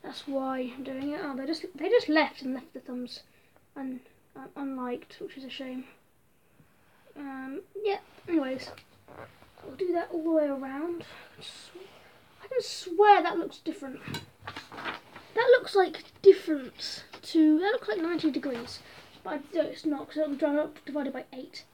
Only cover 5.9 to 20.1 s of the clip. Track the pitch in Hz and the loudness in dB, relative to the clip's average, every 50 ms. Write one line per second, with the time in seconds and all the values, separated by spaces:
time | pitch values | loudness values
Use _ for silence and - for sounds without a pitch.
5.9 | - _ _ _ _ _ _ _ _ _ _ _ _ _ - _ _ _ _ _ | -18 _ _ _ _ _ _ _ _ _ _ _ _ _ -20 _ _ _ _ _
6.9 | _ _ _ - - 294 285 277 269 262 262 262 269 349 - _ _ 392 427 415 | _ _ _ -20 -16 -12 -12 -10 -10 -10 -10 -10 -10 -12 -12 _ _ -4 -2 -2
7.9 | 392 403 - - - - - - 349 320 277 262 262 262 - - - - - _ | -2 -2 -4 -14 -20 -20 -8 0 0 0 0 0 -4 -6 -8 -12 -14 -16 -20 _
8.9 | - - _ - - - - - - - - - _ - - - 262 - 403 359 | -20 -20 _ -20 -18 -18 -18 -18 -20 -20 -20 -20 _ -20 -18 -16 -6 -4 -2 0
9.9 | 349 339 339 - 359 339 311 330 330 311 302 294 277 269 269 269 269 277 302 349 | 0 0 -2 -2 -6 -4 -2 2 4 4 4 2 0 -4 -6 -8 -8 -6 -6 -6
10.9 | 339 330 320 - - - - - - - - - - - - - - 359 381 - | -6 -8 -10 -14 -18 -20 -20 -20 -20 -18 -18 -18 -18 -18 -20 -20 -20 -20 -20 -20
11.9 | - - - - - - - _ - - - - 523 508 - - - - - 370 | -20 -20 -20 -20 -20 -20 -20 _ -20 -20 -12 -2 -2 -2 -2 -2 -8 -10 -8 -6
12.9 | 339 330 415 415 403 370 320 339 339 339 330 - - - _ 330 - - - 269 | 4 6 10 10 10 8 8 2 0 -2 -4 -4 -8 -10 _ -10 -8 -8 -10 -12
13.9 | 262 - - - - - - - - _ - - - - - - - - - - | -12 -10 -10 -8 -10 -10 -10 -12 -20 _ -16 -14 -14 -14 -16 -16 -16 -12 -10 -10
14.9 | - - - - - - - - - 427 480 523 480 494 - - - 403 370 311 | -10 -10 -14 -18 -20 -20 -20 -6 0 2 8 8 8 8 6 2 4 4 4 4
15.9 | 311 - - - - - - 392 381 - - - 311 285 254 233 - - - - | 2 -8 -14 -16 -18 8 10 10 10 10 6 -2 -2 -2 -2 -8 -12 -12 -12 -10
16.9 | - - - - - - - - - 330 311 311 311 311 359 403 453 480 - - | -10 -12 -14 -16 -20 -18 -14 0 6 8 8 8 8 6 4 2 0 0 -2 -2
17.9 | 427 392 320 330 349 311 - 320 254 294 247 285 254 233 240 - - - - - | -2 -2 0 0 -2 0 0 0 0 0 -4 -4 -6 -6 -8 -10 -14 -16 -16 -20
18.9 | - - - - - - - 185 - 285 285 - - 339 294 - - - - 311 | -20 -20 -20 -20 -20 -16 -10 -8 -8 -8 -8 -6 0 0 0 0 -2 -6 -4 -4
19.9 | 294 269 - - | -2 -2 -6 -8